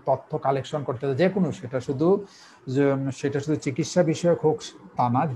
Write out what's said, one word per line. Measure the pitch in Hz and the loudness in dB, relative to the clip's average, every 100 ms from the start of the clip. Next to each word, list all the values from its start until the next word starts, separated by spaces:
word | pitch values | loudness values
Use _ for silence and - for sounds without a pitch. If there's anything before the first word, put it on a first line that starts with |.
| - | -2
তথ্য | 131 - 151 | -2 -2 -4
collection | 135 139 131 151 | 0 -2 -2 -6
করতে | 139 123 | -4 -4
চাও, | 139 131 | -2 2
যে | 185 | 2
কোনো, | 190 165 | 2 0
সেটা | 123 117 131 | -2 -6 -6
শুধু | 123 135 165 202 196 - - - - | -4 0 2 2 0 -16 -20 -16 -4
যে, | 131 143 135 135 | 2 2 2 -2
সেটা | 131 143 143 | -4 -4 -2
শুধু | 151 147 | -2 -2
চিকিৎসা | 147 127 151 180 | -2 -4 0 2
বিষয়ক | 165 156 170 165 156 | 2 2 2 2 2
হোক | 156 - - - - | 0 -4 -18 -10 -2
তা | 123 | 2
না, | 123 160 | 2 0